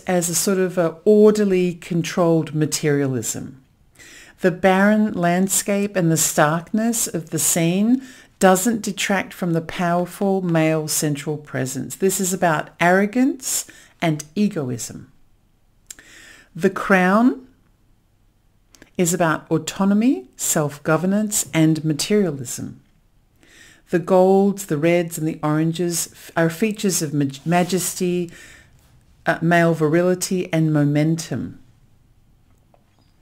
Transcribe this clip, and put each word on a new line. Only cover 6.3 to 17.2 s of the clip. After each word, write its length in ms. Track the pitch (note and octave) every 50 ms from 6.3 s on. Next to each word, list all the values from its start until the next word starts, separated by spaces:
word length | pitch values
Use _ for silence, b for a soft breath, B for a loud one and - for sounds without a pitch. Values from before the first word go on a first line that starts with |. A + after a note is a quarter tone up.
| - - D#3 D3 D#3+ E3+ E3 - - G#3+ A3 A#3 A3+ A3+ -
of 240 | - - E3 D#3 -
the 80 | E3+
scene 640 | D#3 - - - F3+ E3 E3 F3+ G3 G#3 A3+ B3+ C4 B B B B B B B _
doesn't 420 | G3+ F#3 F#3 F3+ - A#3+ A3+ G#3+
detract 540 | G#3 G#3 F#3 - - - G3+ F#3 - F#3 -
from 180 | - F#3+ F3 E3
the 80 | E3
powerful 800 | E3 E3 - - F3+ E3+ F3 F3 F3+ F3 - - G3+ G3 F#3+ F#3+
male 460 | F#3+ F3 E3 D#3+ D#3+ D#3+ D#3+ D#3+ D3+
central 500 | D3+ - - E3 D3+ D3 C#3 - D#3 D3+
presence. 600 | D3 D3 - - C3 C3 B2+ - C3 - - -
This 220 | - F#3+ F#3+ F#3+ -
is 140 | G3 F3 F#3+
about 380 | F#3+ F#3 E3+ D#3 D3 - - - -
arrogance 880 | E3+ F3 F#3 F#3+ G3+ G#3 G#3 B3 B3+ C#4+ F4 - - - - - B B B B B B B B
and 240 | - E3 D#3 D3+ - - -
egoism. 800 | G#3 G#3 G3 - E3 C#3 B2 B2+ A2+ - - - - - - _ _ _ _ _ _ _ _ _ _ _ _ _ _ _ - B B B B B B B B B B B B -
The 160 | D#3+ F3 F#3+
crown 720 | F#3+ - - - G3 F#3 F3+ F#3 F#3+ A3